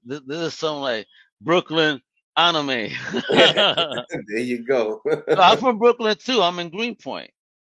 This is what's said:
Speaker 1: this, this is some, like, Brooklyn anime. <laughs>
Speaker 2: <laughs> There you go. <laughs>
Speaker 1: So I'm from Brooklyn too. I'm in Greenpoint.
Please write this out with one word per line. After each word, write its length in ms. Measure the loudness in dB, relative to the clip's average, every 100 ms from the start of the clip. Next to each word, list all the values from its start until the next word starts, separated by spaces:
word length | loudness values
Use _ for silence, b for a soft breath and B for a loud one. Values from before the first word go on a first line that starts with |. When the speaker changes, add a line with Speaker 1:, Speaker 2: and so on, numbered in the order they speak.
| -12
Speaker 1:
this, 160 | -12
this 160 | -10 -6
is 140 | -6
some, 260 | -4 -6 -4
like, 260 | -4 -4 -6 b b _
Brooklyn 600 | -2 0 0 0 0 0 _ _ _ 0
anime. 540 | 2 2 0 -2 -4 -8
<laughs> 300 | -8 -6 0
Speaker 2:
<laughs> 1000 | 4 4 4 2 0 -4 -6 -8 -10 -8
There 120 | -6
you 240 | -4 -4 -2
go. 360 | 0 0 -4 -4
<laughs> 300 | -2 0 4
Speaker 1:
So 60 |
I'm 160 | 6 6
from 200 | 2 2
Brooklyn 400 | 2 2 0 -2
too. 240 | -2 0
I'm 180 | 0 0
in 100 | -8
Greenpoint. 640 | -6 -8 -8 -10 -10 -12 _ _ _